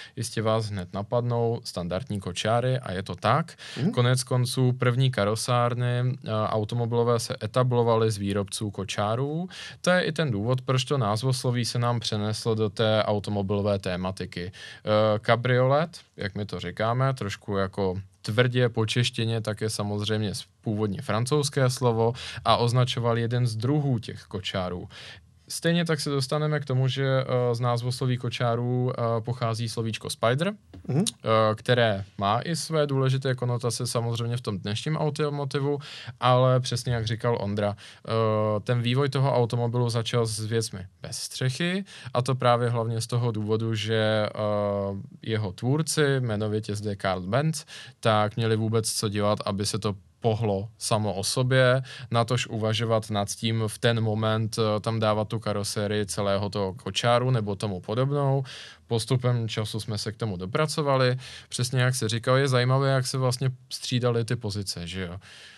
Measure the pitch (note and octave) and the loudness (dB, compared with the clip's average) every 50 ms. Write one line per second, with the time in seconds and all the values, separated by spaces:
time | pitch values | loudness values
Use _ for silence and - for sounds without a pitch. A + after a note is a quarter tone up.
0 | - - - - A#2 - - - G#2+ A2+ A2 A2 A2 G#2 G#2 G2+ F2+ F2 - F#2+ | -16 -14 -10 -8 -8 -4 -4 -2 0 2 2 2 0 -2 -4 -6 -6 -6 -6 -6
1 | G#2 - - B2 A#2+ A#2+ A#2+ A#2 A#2 A#2 A#2 A#2+ - - - F#2+ F2 F2 F2 F#2 | -4 -2 -2 0 0 0 0 0 2 0 0 -2 -6 -8 -6 -6 -4 -2 -4 -4
2 | - - G#2+ G2+ F#2 F#2 F2 - - G#2+ A2+ A#2+ A#2+ B2+ B2+ B2+ - - F#2 F#2 | -4 -4 -6 -6 -6 -6 -6 -2 0 2 2 2 2 0 0 -2 -4 -4 -6 -6
3 | G2 - F#2 E2+ - G#2 A#2+ D3+ E3 E3 - - - - - - B2 F#3 B3 - | -6 -6 -6 0 2 2 2 2 0 -2 -8 -16 -18 -12 -6 -2 0 0 2 4
4 | B2 B2 B2+ B2+ - - C3 B2+ B2 B2 - C3 B2+ B2 B2 B2+ B2 B2+ A#2+ B2 | 4 4 4 2 0 0 0 0 0 0 2 2 2 2 2 2 2 2 4 4
5 | C3+ C3 B2+ - G2+ G2+ A2 A2+ - - B2 A#2+ A#2+ A#2+ B2 A#2+ B2 B2 B2 B2 | 2 2 4 2 2 2 2 0 0 0 2 2 2 2 0 0 -2 0 0 0
6 | B2 B2+ - - - - A2 A2 G#2+ G2 - A2 G#2+ G#2 - A#2+ A#2+ A2+ A#2 A#2+ | 0 0 -2 -4 -4 -4 -2 0 0 0 0 0 -2 -2 -2 -2 -2 0 2 2
7 | A#2 A#2 A#2+ A#2 - - - - - G#2 - C3 B2+ B2+ B2 A#2+ A#2 A#2 A#2 A2+ | 2 2 2 0 0 -4 -6 -6 -8 -2 2 2 2 4 4 4 4 4 4 4
8 | A2+ A2 G#2+ G2+ G2+ G2 G2 G2+ G2 G2 - - A2 G#2 G2 - F#2+ - - - | 4 2 2 0 -2 0 0 0 -2 -2 -4 -6 -6 -6 -4 -6 -6 -4 -2 -2
9 | G#2 G#2 A2 A#2 C#3 C#3+ D3+ E3 F3+ F#3 - - - - - - - F3+ F3+ F3+ | 0 0 0 -2 -2 -4 -4 -4 -6 -8 -10 -14 -14 -16 -14 -4 0 2 2 4
10 | F3 - D#3+ - E3 D3 A2+ G2 G2+ A#2 B2+ B2 B2 - C3 C3 B2+ - D3+ C#3 | 2 0 0 -2 -2 0 0 0 0 0 0 0 0 0 0 0 0 0 0 0
11 | A#2 G2+ G#2 G#2+ A2+ C3 B2+ B2+ - C3 A#2+ B2 A#2 - - A#2+ A#2+ A#2+ A#2+ A#2+ | 2 0 0 0 0 0 -2 0 0 -2 0 0 -2 -2 -2 0 0 0 0 -2
12 | G#2+ - - G#2+ G#2 G#2+ A2 - - A#2+ A2 G#2+ A2 G#2+ - - A#2 A2 G#2+ G#2+ | -2 -2 -2 -2 -2 -2 -4 -2 -2 -2 0 0 0 -2 0 0 2 4 4 4
13 | G#2 G2+ G#2+ G#2 F#2+ - G#2 G#2 G2+ F#2+ G#2 G2+ G2+ G#2 G2+ G2 - F#2+ F2+ F2+ | 2 2 0 0 -2 -2 -2 -2 0 0 0 0 2 0 0 0 0 -2 -4 -2
14 | F#2 F#2 F#2+ - F#2 E2+ - F2+ F2 F#2 - - - - - - - G#2 G#2+ G#2+ | -2 -4 -6 -6 -10 -10 -8 -8 -8 -8 -10 -14 -16 -18 -18 -10 -2 2 4 4
15 | G#2+ G#2+ G#2 G#2 - - A#2 A#2 A#2+ B2+ B2+ B2 B2+ C3 C3+ D3 E3 E3+ - - | 4 4 2 2 4 4 4 4 4 2 2 4 4 4 4 2 0 -2 -6 -14
16 | - _ _ - G2+ G2+ - G2+ G#2 - - F2 F2 F2 F2 - G#2+ A2+ A#2 B2 | -20 _ _ -8 -6 -6 -4 -6 -6 -6 -6 -8 -8 -8 -4 -2 -2 0 2 2
17 | C3 C3+ C3+ C3 G#2 G2+ F#2+ - - - G2+ G2 G2 F#2 - - G2+ F#2+ F2+ F#2+ | 2 0 0 -2 -4 -6 -6 -8 -6 -4 -2 0 0 -2 0 -2 0 0 0 -4
18 | G2 - _ _ - - G#2+ A2+ B2 B2+ A#2+ B2+ B2 A#2+ A#2 A#2 A2 G#2+ - B2 | -6 -10 _ _ -8 0 2 4 4 4 4 2 2 2 2 0 -2 0 0 0
19 | A#2+ - - - A#2 A2+ A2+ A2+ A2 A2 G#2 - A2 A2 A2 - G#2+ G#2 G#2 G#2 | 0 0 -2 -2 -2 -2 -2 -2 -2 -4 -4 -2 -4 -4 -2 -2 -4 -2 -2 -2
20 | G#2 G#2 A2 G#2+ A2 G2+ - - - - _ _ _ A#2+ G#2+ G#2 A2 G#2 F#2+ E2 | -2 -2 0 0 0 -2 -4 -6 -10 -14 _ _ _ -4 -2 0 0 -2 -2 -4
21 | - - G#2 A2 B2 - D3+ D3+ C#3+ C#3+ - C#3+ C3 B2+ B2+ - B2+ B2 A#2 A2+ | -4 -2 -2 0 0 2 2 2 2 0 2 2 2 2 2 2 2 2 4 4
22 | A2+ A#2 A#2 - - - - - - A#2 A2+ F#2+ A#2 A#2+ A2+ B2+ B2 B2 - B2+ | 4 2 2 -2 -6 -10 -12 -2 2 4 4 4 4 4 4 2 2 2 0 0
23 | A#2 A#2+ A#2 A#2 A#2 A#2 B2 B2 B2 A#2 A2 A2 A2 B2+ D3 D3+ C#3 C#3+ B2+ A2+ | 0 0 2 2 0 0 0 0 0 0 0 -2 0 0 2 2 2 0 0 -2
24 | - - - G2 - - - G2 G2 - - G2 F#2 F2+ F2+ F2 F2 F2 - - | -2 -6 -12 -14 -12 -10 -10 -8 -6 -4 -4 -2 -2 -2 -4 -6 -8 -12 -14 -16
25 | - - - - - - _ _ _ - - - - E3 E3+ E3+ F3 E3+ D#3+ D3 | -18 -18 -18 -20 -20 -20 _ _ _ -12 -10 -2 0 2 2 2 2 0 0 -2
26 | - D3 C#3+ C#3 C3 - D#3 D3+ D3+ D3+ D3+ D3 D3 - C3 B2+ C3 C3 B2+ C3+ | -2 -2 0 0 0 0 0 0 0 0 0 -2 -2 0 0 2 2 2 0 0
27 | C3+ C3+ C3+ C3 B2+ B2+ B2+ B2 B2 B2 A#2+ A2+ B2 B2 A#2+ A#2+ A#2 B2 B2 - | 0 2 2 0 0 0 0 0 2 2 0 0 0 0 0 0 -2 -4 -4 -2
28 | C#3 B2+ B2 A#2 - A#2+ A2+ - B2+ A#2+ A#2 A#2+ A#2+ A#2+ B2 B2 B2 B2+ - - | 0 -2 -2 -2 -2 -4 -2 0 0 0 0 0 0 0 0 0 0 0 0 0
29 | A#2+ A2+ A2+ A2+ A2 A#2+ B2 - B2 A2+ A2+ A2 A#2+ A2 - - A2+ A2+ G#2+ - | 0 0 0 -2 -2 -4 -4 -2 -2 -2 -2 -2 -4 -4 -4 -4 -4 -4 -4 -6
30 | - G2+ - - - A2+ B2+ C#3 E3+ G3 G#3+ - - - - - - - B2 C#3+ | -8 -10 -4 0 2 2 2 2 0 -2 -2 -6 -12 -20 -20 -12 -6 -2 0 0
31 | G3+ A#3+ - - - A2+ A2+ A2 A2 G#2+ G#2+ G#2+ - - B2 A#2+ A#2 A2+ G#2 F#2+ | 0 0 -2 -4 0 2 4 6 6 4 2 0 2 2 4 4 4 4 2 0
32 | G2 - - - G2 G2 G#2 A#2+ B2 - E3 D#3+ - - D#3+ D#3 D3 C#3+ C3+ C3+ | -4 -6 -6 -2 0 2 2 2 0 -2 -4 -4 -4 -2 0 0 2 2 2 2
33 | C3 C3 C3 C3+ C3 C3+ B2+ B2+ B2 B2 B2 A#2+ - A#2+ A2+ - B2 A#2+ - A#2+ | 2 2 2 0 0 -2 -2 0 0 -2 -2 -2 -2 -2 -2 -2 -4 -2 -2 -2
34 | A#2 A#2 A#2 A2+ A#2 A#2 A#2+ A#2+ - A#2 G#2 F#2 - G#2 G#2 A2+ - D#3 D#3 D#3 | -2 -2 -2 -4 -4 -4 -4 -4 -4 -4 -6 -4 -4 -4 -4 -4 -2 -4 -2 0
35 | D3+ D3+ D3 D3+ D#3 D3 C#3+ C#3+ C#3+ C#3 - D3 C3+ C#3+ D3 C#3 C#3+ - - - | -2 -2 -2 -2 -2 -2 -2 -4 -4 -2 -2 -2 0 0 -2 -2 -6 -10 -14 -14
36 | - - - - - B2 B2+ B2 B2+ B2+ B2+ B2+ B2+ - A#2+ A2+ - - B2 A#2 | -14 -14 -6 2 4 6 6 8 6 6 4 4 2 0 -2 -2 -2 -2 -2 0
37 | A2 A2 A#2 G#2+ - B2 A#2 - F#2 G2+ G2+ G#2 G#2 G#2 G2+ - - - - - | 0 -2 -2 0 0 0 0 0 0 -2 0 0 0 0 -2 -4 -10 -18 -20 -16
38 | - - A2+ A2+ A2 A2 G#2+ G#2+ G#2+ G#2+ G#2+ G#2 - - B2 B2 A#2 A#2+ A#2+ B2+ | -8 -2 0 2 2 2 2 2 2 2 0 0 0 0 0 2 2 2 2 2
39 | C#3+ C#3+ B2+ C#3 C3+ C#3 B2 B2 A#2+ A2 B2 B2 A#2+ A#2+ A2+ B2 B2 A#2+ A2 A#2+ | 2 2 2 2 2 4 4 4 2 2 2 0 0 0 2 2 0 2 0 0
40 | A2+ - - A#2+ A#2 A2 A2 G#2 A2 G#2+ A#2 A2+ A2 - - F#2+ F#2 - - _ | -2 0 0 0 0 0 -2 -4 -4 -2 0 0 0 -2 -6 -10 -12 -12 -14 _
41 | - - - - - - - - C3+ B2+ B2+ - E3+ F3 F3+ G3 G3+ - - - | -14 -12 -10 -8 -10 -10 -6 -2 -2 -2 0 0 -2 -2 -2 -2 -4 -8 -12 -16
42 | - - - - B2 C#3 C3+ B2+ B2+ B2 A#2+ A#2 B2 A#2 A#2 A#2+ A2+ A2+ A#2 A2+ | -12 -4 -2 0 0 0 0 2 4 4 4 6 4 2 0 0 0 0 -2 -2
43 | A2+ - - A#2+ A#2+ B2 A2+ A2 G#2+ G#2 A2 A2 A2+ A2+ A2+ G#2+ G2+ G#2+ A2+ A2 | -2 -2 -2 0 0 0 0 -2 0 0 0 0 0 0 -2 -2 -2 0 2 2
44 | A2 A2 A2 A2 G#2+ - - - G#2+ G#2 G#2 G#2 G#2 G2+ G2+ G2+ G2 G2 G2 G2 | 2 2 2 2 0 0 -2 -2 -2 0 0 0 0 0 0 0 -2 -2 -4 -6
45 | - - - - - A2+ A2+ G#2+ G#2+ F#2+ F2 - - B2 C#3 D3+ D#3+ - - D3+ | -10 -12 -16 -12 -6 -4 -2 -2 -2 -4 -6 -4 0 0 2 2 0 0 2 2
46 | D3+ C#3 C#3 C3+ B2 A#2 G#2+ G2+ G#2+ G#2+ G#2 G#2+ G#2+ - G2+ G#2 G#2 G#2+ G2+ F#2+ | 2 4 2 2 0 0 0 0 0 0 0 -2 -2 -4 -6 -4 -4 -4 -4 -2
47 | - G2 F#2 F#2 F2+ F#2 G#2 C3 D3+ D#3+ D#3+ - - - - - - - - _ | 0 0 0 0 -2 0 0 2 2 0 -2 -4 -8 -12 -16 -18 -18 -18 -18 _
48 | - A#2+ G#2+ G#2+ G#2+ G#2 - - A#2 A2+ A2 G#2+ A2+ A2 A2 A2+ G#2+ - - - | 2 4 4 4 4 2 0 0 0 2 2 2 2 2 0 0 0 0 -2 -2
49 | - G#2+ G2+ G#2 G#2 G#2 G#2+ G#2 - - G2 G2 G#2 - - G#2+ - A2 G2 G2+ | -2 -2 0 0 2 2 2 0 0 -2 -2 -2 -2 -2 -2 -2 -2 -4 -4 -4
50 | - - _ _ - A#2 A2 G#2+ A#2 G#2+ G2 F#2+ G2+ A2+ - - - - A#2 G#2+ | -10 -20 _ _ 0 0 2 2 0 0 0 -2 -2 -6 -10 -10 -2 0 0 0
51 | G#2+ G#2 F#2 F#2+ F#2+ - - C3+ C3 B2+ C3 C3 C3 B2+ B2 C3+ C3 - - - | 2 0 -2 -2 -4 -2 0 0 2 4 4 6 6 6 4 4 0 -4 -12 -14
52 | B2+ - - A#2 A#2 G#2+ B2+ A#2+ - - - A2+ G#2+ A2 A2 G#2+ A#2+ A2+ A2+ A2 | -8 -2 0 2 2 2 0 -2 -2 -4 -4 -2 0 0 0 0 0 2 0 0
53 | G2+ - G#2+ G2+ G2+ G2 - - - A2+ A2+ A2+ A2 G#2+ - - - A#2+ A#2 A2+ | 0 0 -2 -2 -2 -2 -4 -4 -2 -2 0 0 -2 -2 -4 0 2 2 2 2
54 | A2 A2 G#2+ G#2+ A2 A2 A2 A2 A2+ G#2+ A2 - A2+ G#2+ G#2+ G#2 - A2+ A2+ A2+ | 2 0 0 0 2 2 2 2 0 -2 0 0 0 2 0 0 -2 -2 -2 2
55 | A2 G#2+ G#2+ G#2+ G#2+ - - A2 - G#2+ G2+ G#2 G2+ - - A2 G#2 G2+ G#2 G#2 | 2 2 2 2 0 -2 -4 -4 -4 -4 -4 -2 -4 -4 -4 -2 -2 0 0 -2
56 | G#2 F#2+ - - G#2 G2+ G2 G2 G#2 G2+ F#2 G#2+ G2+ F#2+ F#2 - - F#2+ F#2+ - | -2 -2 -2 -2 0 2 2 2 0 -2 -2 -2 -2 -4 -4 -6 -10 -6 -4 -2
57 | - A#2+ A#2+ A#2+ B2 B2+ C3 A#2 G#2+ G#2 G2+ F#2+ - G#2+ G2 F2+ E2 - G#2+ A#2+ | 2 4 4 4 4 2 0 0 0 -2 -2 -2 -2 -4 -4 -6 -6 -4 -2 0
58 | C3 C#3 C#3+ C#3+ C#3 C#3 C3+ C#3 C3+ B2+ - - - - - - _ - A#2 A2+ | 0 0 0 0 2 2 2 0 -2 -4 -10 -14 -16 -18 -20 -20 _ -2 -2 -2
59 | A2 - C3+ B2+ B2+ B2+ B2 A#2+ A#2 A2 - - G#2+ G2+ - A2 G2+ - G#2+ G2+ | 0 0 0 2 2 2 0 0 0 -2 -2 -4 -4 -4 -4 -6 -6 -4 -6 -4
60 | - A2+ G#2 - A#2 A2 F#2+ E2+ F#2 F#2+ A#2+ C#3+ D#3 D#3 D3+ - D#3 C#3+ C3+ C3 | -4 -6 -6 -4 -4 -4 -4 -4 -6 -4 0 0 0 0 0 0 0 2 4 4
61 | C3 B2 B2 B2+ - - - - - - - - B2+ - - B2+ B2 B2+ B2+ B2+ | 4 2 2 0 -4 -12 -16 -18 -16 -10 -4 -4 -2 0 2 2 2 2 2 0
62 | A#2+ A2 A2 A#2 A2+ C3 B2+ C3 C#3 C#3 C3 B2 B2 B2+ C3 C3+ C#3 C3+ C3+ C3 | -2 -2 -2 0 2 4 4 4 4 4 4 4 4 4 4 4 4 4 2 2
63 | B2+ - - C3+ C3 B2+ B2 - C3+ C3 B2+ - - _ - - - - C3 B2 | 0 0 -2 0 0 0 0 0 -2 -2 -2 -4 -10 _ -12 -10 -6 -2 -2 2
64 | A#2 B2 A#2+ A#2 A#2 A2 A#2+ - - G#2+ F#2+ G#2 G2+ - - F2 F2 E2+ F2 F#2 | 2 2 2 2 0 0 -2 -4 -4 -4 -4 -4 -6 -6 -6 -8 -8 -8 -6 -6
65 | F#2+ F2 F2 F#2 - - - - - - - | -6 -6 -8 -12 -14 -16 -20 -20 -20 -20 -20